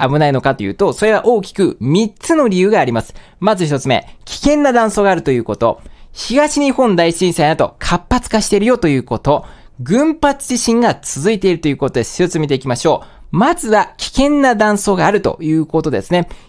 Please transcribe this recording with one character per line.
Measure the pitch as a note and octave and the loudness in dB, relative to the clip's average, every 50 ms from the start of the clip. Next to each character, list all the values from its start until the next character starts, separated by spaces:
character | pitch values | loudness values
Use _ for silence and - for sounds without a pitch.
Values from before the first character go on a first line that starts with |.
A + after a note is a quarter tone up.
| C3+ C3 | 0 0
危 | C#3+ D3+ | 2 2
な | D#3 C#3+ | 2 2
い | |
の | C3+ B2+ | 2 0
か | - C#3 C3+ | 0 -2 -2
と | - G#2 | -2 -4
い | G2 | -6
う | G2 | -2
と、 | - G3+ F3 B2 | 0 0 0 0
そ | - G#3 | 0 0
れ | A3 | 0
は | G#3+ F#3+ - G#3+ | 2 2 2 2
大 | B3 G#3+ | 0 0
き | - - - | -2 -6 -4
く | - F#3+ D3+ - - | -2 -2 -2 -2 -2
三 | A2 C3 D3+ G3 A3+ G#3+ - - | -2 0 2 2 0 0 -4 -10
つ | - - E4 | -4 -2 0
の | D#4 C#4 A3+ | 2 2 2
理 | F#3+ F3+ | 2 2
由 | F#3 G3+ | 2 2
が | A3 F#3+ | 2 2
あ | C#3+ | 2
り | B2+ | 0
ま | A#2 A2+ | 0 -2
す。 | A2 - - - - - _ _ | -4 -6 -10 -18 -20 -20 _ _
ま | F3+ G#3 A3 | -2 -2 0
ず | F#3 F3 | 0 0
一 | D3 D3 C3+ | -2 -2 -2
つ | - C3+ | -2 -2
目、 | B2 - - - - - - | -2 -2 -2 -6 -16 -20 -18
危 | - - - | -16 -14 -2
険 | - C#4 D4 D4 | 0 2 2 2
な | C#4+ C#4 A#3+ | 2 2 2
断 | A#3+ A3+ G#3+ | 2 2 2
層 | G#3 G#3+ G3+ | 0 0 2
が | G3 | 2
あ | F#3 | 0
る | E3+ | 0
と | - C#3+ | 0 -2
い | C3 A#2+ | -2 -2
う | A2+ | -2
こ | - G#2 - | -4 -4 -2
と。 | A#2 A2+ - - - - - - - - | 0 0 -2 -2 -8 -18 -20 -20 -20 -20
東 | - - - - A3 C#4 D4 D4 - C#4+ | -16 -14 -8 -2 0 0 0 0 0 0
日 | C#4+ C#4 | 0 0
本 | B3+ - C4 A3+ F#3+ | 0 2 2 2 2
大 | E3+ E3+ E3+ E3+ | 2 2 0 0
震 | - F#3+ F3+ E3+ | 0 0 -2 0
災 | - - D3+ | 2 2 2
の | |
後、 | D#3+ - B2 - - _ | 2 0 -2 -2 -2 _
活 | - - F3 F3 - - | -4 -2 -2 -2 0 -2
発 | B3+ B3 - - | -2 -2 -2 -2
化 | - A3 | -2 -2
し | - - | 0 0
て | G#3 G3+ | 0 0
い | |
る | G3+ | 2
よ | A#3+ B3+ A#3+ | 2 0 2
と | - D#3+ | 2 0
い | C#3 C3 | 0 0
う | A#2 | -2
こ | - A#2+ G#2+ | -4 -6 -4
と。 | - C3 D3 C3+ - - - - - - - - | 0 0 0 0 -2 -6 -16 -20 -20 -20 -16 -14
群 | B2 B2+ F#3+ B3 D4+ D#4+ D4+ D#4+ | -6 -2 0 0 2 0 0 0
発 | - C#4+ C#4 C#4 - - | 0 0 0 -2 -4 -6
地 | B3 A#3+ | -6 -4
震 | - - A3+ A#3+ | -2 0 0 2
が | A#3+ G#3 C#3+ - | 2 2 0 -2
続 | - - - C3+ C#3+ G#3 | -6 -10 -8 -4 -2 -2
い | A3+ F#3+ | 0 0
て | F#3+ F#3+ | 0 0
い | |
る | F3 E3 | 0 0
と | - D3+ | 0 -2
い | C3+ | -2
う | - | -2
こ | C#3 C3 | -4 -2
と | - | -2
で | B2+ A2 | -2 -4
す。 | - - - F3+ | -4 -2 -2 -2
一 | F3 | -2
つ | - E3 | 0 -2
見 | D#3 C#3+ | -2 -2
て | C#3+ | -2
い | B2+ | -2
き | - C3+ | -2 -4
ま | A#2+ | -4
し | A#2+ - E3 | 0 0 0
ょ | D3 - - | 0 0 -2
う。 | - - - - - | -10 -20 -20 -14 -4
ま | - D#3+ A#3 D4 E4+ | 0 2 2 2 2
ず | - - A3 | -2 0 0
は | G#3+ G#3 - - - - | 2 2 2 0 -4 -10
危 | - - | -12 -6
険 | - - C4+ C#4+ D4 C#4+ | -2 0 2 2 2 2
な | C#4 C4 A#3 | 2 2 2
断 | G#3 G#3+ G#3+ G#3 G3+ | 2 2 2 2 0
層 | - G#3 G3 | 0 -2 0
が | F3+ D#3 | 0 2
あ | F3 | 0
る | G#3 G3 | 0 0
と | G3+ - - - | 0 -2 -4 -2
い | E3 D#3 | -2 -2
う | D#3 D#3+ D#3 - | 0 0 0 0
こ | - D#3+ D#3 | -2 -2 -2
と | D#3 | 0
で | B2+ G2 | -2 -4
す | - - | -2 -2
ね。 | F3 F3+ E3+ - - - - | -2 -2 -2 -2 -8 -16 -20